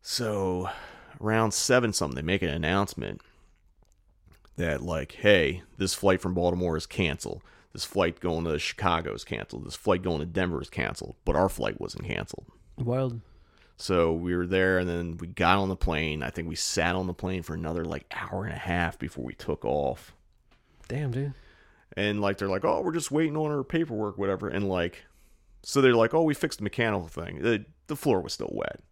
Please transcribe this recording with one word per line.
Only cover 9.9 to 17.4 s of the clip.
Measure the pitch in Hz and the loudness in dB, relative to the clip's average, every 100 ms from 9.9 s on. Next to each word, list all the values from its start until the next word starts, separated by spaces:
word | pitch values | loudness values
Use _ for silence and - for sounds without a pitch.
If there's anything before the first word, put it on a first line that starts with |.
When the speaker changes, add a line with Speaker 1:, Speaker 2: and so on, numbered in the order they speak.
| 92 | 2
Speaker 1:
going | 92 80 | 2 -2
to | 80 | -2
Denver | 85 90 80 | -2 0 -2
is | 67 | -6
canceled." | - 57 - - - | -4 -4 -4 -10 -8
But | - 71 | 0 4
our | 95 | 4
flight | - 53 50 | 2 -4 -2
wasn't | 50 - - | -8 -8 -6
canceled. | 50 - - - - - - | -4 -6 -10 -14 -20 -20 -6
Speaker 2:
Wild. | 117 127 131 117 - - _ _ _ _ | -2 0 -2 -4 -12 -20 _ _ _ _
Speaker 1:
So | - 90 82 | 0 4 4
we | 82 87 87 | 4 0 0
were | 90 | 2
there, | 95 92 92 | 4 6 4
and | 90 | 2
then | 87 87 85 | -2 -4 -6
we | 85 | -10
got | - 87 98 | 0 4 4
on | 95 | 2
the | 92 | 0
plane. | - 78 80 76 | 0 0 0 -2
I | 65 | -4
think | - 82 | -6 -6
we | 80 | -4
sat | - - 85 | -4 0 0
on | 90 92 | 0 -2
the | |
plane | 87 95 92 | -4 -4 -6